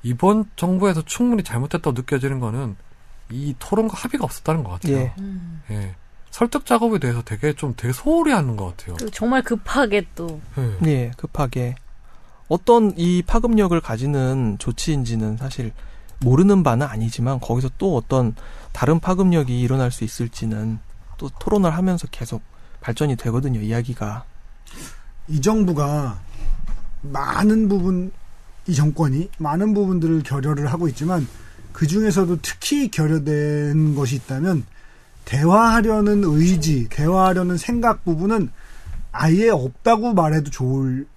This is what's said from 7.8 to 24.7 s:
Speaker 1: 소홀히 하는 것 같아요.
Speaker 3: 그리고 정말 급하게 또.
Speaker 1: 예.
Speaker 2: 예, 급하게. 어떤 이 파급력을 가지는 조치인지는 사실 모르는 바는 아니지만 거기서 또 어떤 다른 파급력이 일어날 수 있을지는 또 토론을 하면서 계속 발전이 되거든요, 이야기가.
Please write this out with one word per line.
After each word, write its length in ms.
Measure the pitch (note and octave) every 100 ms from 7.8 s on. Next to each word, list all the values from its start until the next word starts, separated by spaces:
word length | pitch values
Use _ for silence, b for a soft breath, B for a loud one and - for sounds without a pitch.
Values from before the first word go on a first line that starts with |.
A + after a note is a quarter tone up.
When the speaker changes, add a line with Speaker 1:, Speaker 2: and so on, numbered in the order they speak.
| A#2+
Speaker 1:
소홀히 400 | B2+ C#4+ E4 D#4
하는 240 | A#3 C3+ G#2+
것 200 | F#2 F2
같아요. 180 | - E2+
Speaker 3:
그리고 140 | A3
정말 320 | - A3+ C4
급하게 640 | B3+ A3+ - C4 A#3+ G3+ E3+
또. 260 | - E3+ D3+ - -
Speaker 1:
예. 180 | B2 F#2+ D#3+
Speaker 2:
예, 240 | C#3 A#2+ B2
급하게. 600 | - D3+ C3+ B2+ B2 C3 - - b b b b -
어떤 440 | E3 - A#3 G#3+ E3+
이 260 | F3 F3+
파급력을 580 | F3 A3+ A#3+ A3 F#3+ E3+
가지는 760 | - A2+ C3+ C#3+ C3 C3 A#2 G2+
조치인지는 760 | - A#2+ - D3 A#2 A2+ A2 A2
사실 340 | C3+ - A2 - b b b b
모르는 420 | B2 C3 F#3+ G3
바는 240 | D3 A#2+ C#3+
아니지만 540 | G#2+ A2+ - A#2+ C3
거기서 300 | - A#2+ C3 -
또 180 | G3 C#3
어떤 380 | - C3+ A#2+ G#2+ B B B
다른 280 | - B2 E3
파급력이 600 | F3 F#3 F#3+ E3+ C3 B2
일어날 300 | B2 C3 B2
수 140 | -
있을지는 720 | A2 - A#2 - A2+ G#2+ A2 A2 - - - -
또 100 | C#3+ -
토론을 340 | - G#3 F3+
하면서 320 | D#3+ F#3 F3 -
계속 320 | - A#2+ A2 - b b b
발전이 360 | - A#2 D3+ B2+
되거든요, 440 | A#2+ A#2 C#3 A#2
이야기가. 640 | G#2+ A#2 A#2+ A#2+ G#2 A2+ - - - - B